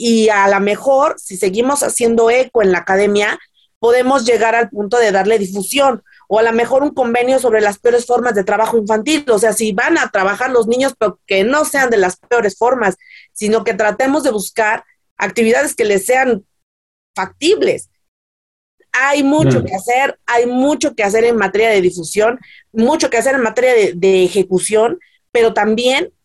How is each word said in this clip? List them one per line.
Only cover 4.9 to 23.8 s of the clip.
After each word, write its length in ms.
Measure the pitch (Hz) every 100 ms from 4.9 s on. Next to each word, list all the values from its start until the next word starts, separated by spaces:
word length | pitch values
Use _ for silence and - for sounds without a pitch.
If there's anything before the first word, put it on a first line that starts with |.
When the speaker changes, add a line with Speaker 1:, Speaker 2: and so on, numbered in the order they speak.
| 240
Speaker 1:
de 140 | 220
darle 260 | 190 190 226
difusión, 640 | 190 196 196 277 277 226 _ _ -
o 120 | 214
a 40 |
lo 80 | 226
mejor 300 | 226 233 269
un 80 | 294
convenio 460 | 269 240 240 247 262
sobre 220 | 247 220
las 180 | 208 196
peores 260 | 240 233 233
formas 280 | 240 247
de 100 | 202
trabajo 340 | 190 208 220 226
infantil. 480 | 208 220 220 311 294
O 100 | 214
sea, 140 | 220
si 200 | 214 220
van 240 | 202 277 320
a 120 | 262
trabajar 420 | 202 190 208 254
los 160 | 247 220
niños, 260 | 247 269 254
pero 220 | 208 - -
que 160 | 196
no 220 | 214 294 302
sean 240 | 277 254
de 80 | 220
las 200 | 180 -
peores 400 | - 240 208 -
formas, 380 | 240 262 202 - _ - -
sino 320 | - 208 220
que 100 | 226
tratemos 500 | 196 214 208 262 302
de 80 | 269
buscar 520 | 214 185 - 214 220 - _ _ -
actividades 580 | 202 190 220 233 - -
que 100 | 214
les 200 | 196 190
sean 400 | 254 262 202 - _ _ _ _ _ _ -
factibles. 720 | 190 - 302 - - 151 - _ _ _ _ _ _ _ _ _ _
Hay 320 | 247 277 294
mucho 260 | 269 302 311 -
Speaker 2:
Claro. 40 | -
Speaker 1:
que 100 | 190
hacer, 440 | 240 247 277 - -
hay 200 | 240 240
mucho 500 | 247 277 302 294 -
que 80 |
hacer 220 | 202 220 233
en 100 | 233
materia 340 | 190 202 226
de 120 | 202
difusión, 580 | 180 175 160 196 220 262 - - _
mucho 380 | 226 233 320 294
que 80 | 233
hacer 180 | 254 269
en 60 |
materia 320 | 220 226 254
de, 200 | 240